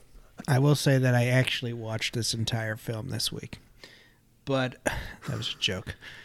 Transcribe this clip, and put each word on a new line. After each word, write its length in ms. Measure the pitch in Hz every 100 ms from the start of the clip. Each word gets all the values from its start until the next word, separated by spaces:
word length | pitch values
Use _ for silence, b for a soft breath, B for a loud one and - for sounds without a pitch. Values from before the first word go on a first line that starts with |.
| - - - - -
I 100 | 131
will 160 | 143
say 220 | 143 147 135
that 160 | 127
I 120 | 123 123
actually 480 | 131 127 - 120
watched 400 | 120 110 107 -
this 180 | 120 107
entire 420 | 113 110 113 110 107
film 340 | - 113 -
this 200 | 113 -
week. 280 | 107 - - - - B B B B _ _ -
But 300 | 135 127 -
<sighs> 40 | - B B B -
that 80 | 113
was 180 | -
a 60 | -
joke. 340 | - 92 - - B B